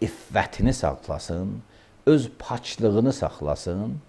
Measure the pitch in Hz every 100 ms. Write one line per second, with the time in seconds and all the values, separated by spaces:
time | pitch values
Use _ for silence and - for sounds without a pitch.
0 | 104 - - 98 - - 113 127 78 69
1 | - 76 - 85 95 104 - - - -
2 | - 151 123 - - 120 - - 110 101
3 | 127 - 87 - 73 71 - 90 107 151